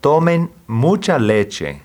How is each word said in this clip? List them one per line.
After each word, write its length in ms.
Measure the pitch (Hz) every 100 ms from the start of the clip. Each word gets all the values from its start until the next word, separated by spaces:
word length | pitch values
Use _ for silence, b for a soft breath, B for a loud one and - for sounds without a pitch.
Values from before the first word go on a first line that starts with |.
Tomen 500 | 143 156 170 170 165 - -
mucha 500 | 113 143 202 202 156
leche 640 | 107 107 101 - 78 71